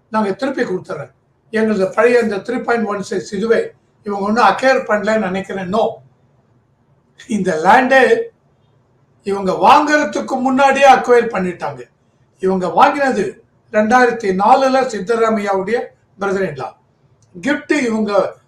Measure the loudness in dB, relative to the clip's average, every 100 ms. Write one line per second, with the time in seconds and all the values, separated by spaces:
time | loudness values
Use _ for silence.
0 | _ -4 -4 -4 -6 -4 -4 -6 -8 -14
1 | -14 _ _ _ _ -2 -2 0 -2 2
2 | 2 2 0 -4 -6 -6 -2 -2 -2 -6
3 | -6 -8 -8 -4 -2 0 -2 _ _ _
4 | -10 -6 -2 2 2 2 2 0 0 -2
5 | 0 -2 -2 -6 -6 -8 -4 -2 -2 -6
6 | _ _ _ _ _ _ _ _ _ _
7 | _ _ -6 -2 -2 0 4 4 6 4
8 | 4 2 -2 _ _ _ _ _ _ _
9 | _ _ -6 -4 -2 2 4 6 4 0
10 | 0 -4 -4 -4 0 2 2 6 6 6
11 | 4 2 2 -2 -6 -6 -10 -12 -18 _
12 | _ _ _ _ -2 -2 0 2 2 2
13 | -2 -2 -4 -8 _ _ _ -2 2 2
14 | 2 0 -4 0 4 4 4 2 0 -4
15 | -2 0 0 -2 -2 -4 -2 -4 -6 _
16 | _ -8 -4 -4 -4 -6 -12 -14 _ _
17 | _ _ _ -8 -4 -4 -2 -2 -2 -2
18 | -2 -2 -2 -6